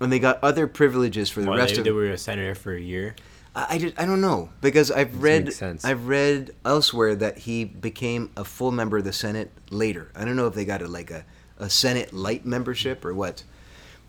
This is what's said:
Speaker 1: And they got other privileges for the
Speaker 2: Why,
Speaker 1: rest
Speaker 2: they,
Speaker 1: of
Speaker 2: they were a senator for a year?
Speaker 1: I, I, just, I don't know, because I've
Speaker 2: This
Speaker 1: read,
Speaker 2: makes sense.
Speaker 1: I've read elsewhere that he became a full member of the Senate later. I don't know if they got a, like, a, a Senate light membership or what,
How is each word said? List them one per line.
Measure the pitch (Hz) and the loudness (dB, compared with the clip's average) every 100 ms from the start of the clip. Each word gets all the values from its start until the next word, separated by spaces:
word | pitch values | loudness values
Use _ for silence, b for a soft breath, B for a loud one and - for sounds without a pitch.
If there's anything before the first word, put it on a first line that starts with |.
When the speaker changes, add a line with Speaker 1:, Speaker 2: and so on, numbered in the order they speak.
Speaker 1:
And | 127 | 0
they | 127 | 4
got | 131 127 | 4 4
other | 143 151 147 | 2 4 2
privileges | - 143 127 123 107 101 | 4 4 6 2 0 -2
for | - | -2
the | 98 | 0
Speaker 2:
Why, | 98 | 2
Speaker 1:
rest | 123 107 | 2 2
Speaker 2:
they, | |
Speaker 1:
of | 110 | 2
Speaker 2:
they | |
were | 107 101 | 2 0
a | 95 | -2
senator | - 101 95 | -4 -4 -4
for | 95 98 87 | -6 -8 -8
a | |
year? | 87 90 104 - B B B - | -6 -6 -6 -10 B B B -8
Speaker 1:
I, | 135 | -4
I, | 165 | -2
just, | 170 - | -2 -2
I | 175 | 0
don't | 190 | 2
know, | 196 117 82 - | 2 0 -2 -2
because | 139 143 143 | 4 6 6
I've | 135 139 | 4 0
Speaker 2:
This | 127 | 2
Speaker 1:
read, | 147 156 143 | 4 4 2
Speaker 2:
makes | - | -4
sense. | 95 80 123 | -8 -4 -2
Speaker 1:
I've | 127 120 | -2 0
read | 139 143 143 131 - - | 2 4 2 -2 -6 0
elsewhere | 147 143 120 110 104 | 2 2 4 4 4
that | 107 - | -2 -4
he | - 117 | -6 -4
became | 107 95 113 - 123 120 113 - | -4 -6 -8 -6 -4 -4 -6 -10
a | |
full | 101 - 127 | -12 -4 -2
member | 123 110 104 | 0 0 0
of | 95 | 0
the | |
Senate | - 110 110 104 - - | -4 -4 -4 -6 -12 -8
later. | 101 110 87 80 | -2 0 -2 -10
I | 90 110 | -8 -4
don't | 127 | 0
know | 120 | 0
if | |
they | 101 101 | -2 -4
got | 98 | -4
a, | 87 | -6
like, | 87 85 | -10 -12
a, | 80 - b b b | -14 -16 b b b
a | 101 | -2
Senate | - 131 123 - | 0 2 0 -2
light | 95 98 120 123 | -4 -4 -4 -2
membership | 120 123 120 131 127 85 | -4 -4 -4 -4 -4 -6
or | |
what, | 92 92 - - B B B B B | -4 -4 -6 -16 B B B B B